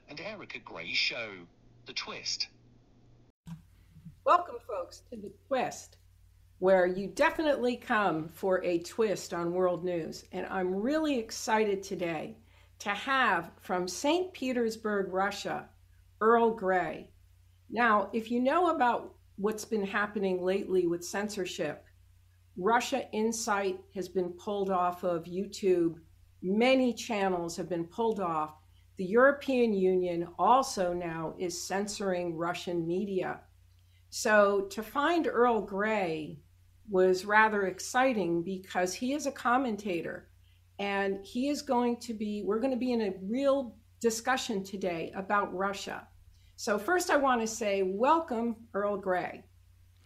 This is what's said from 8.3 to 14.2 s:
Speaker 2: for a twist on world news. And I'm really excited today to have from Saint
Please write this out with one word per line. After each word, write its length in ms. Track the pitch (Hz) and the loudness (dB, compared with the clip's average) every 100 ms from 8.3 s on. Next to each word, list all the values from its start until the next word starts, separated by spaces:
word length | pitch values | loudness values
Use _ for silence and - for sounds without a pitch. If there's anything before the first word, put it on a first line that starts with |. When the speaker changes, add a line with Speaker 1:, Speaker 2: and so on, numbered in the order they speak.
Speaker 2:
for 300 | - 196 185 | -4 0 0
a 160 | 175 170 | 2 -2
twist 520 | - - 220 175 - | -2 -2 0 0 -4
on 200 | 175 170 | -6 -2
world 320 | 180 180 175 | 0 0 0
news. 400 | 180 175 156 - - | -2 -4 -4 -10 -12
And 120 | 180 - | -10 -6
I'm 280 | 190 185 | -4 -2
really 460 | 190 233 311 311 254 | -2 0 0 0 -2
excited 640 | 220 - - 220 208 190 | -4 -8 0 2 2 0
today 520 | - 180 170 156 - - _ - - _ | -4 -6 -4 -6 -8 -14 _ -20 -20 _
to 100 | 208 | -6
have 600 | 196 269 269 233 175 170 - | -6 -2 0 2 2 -2 -12
from 260 | - 180 180 | -4 -2 -2
Saint 460 | - 294 349 | -2 2 2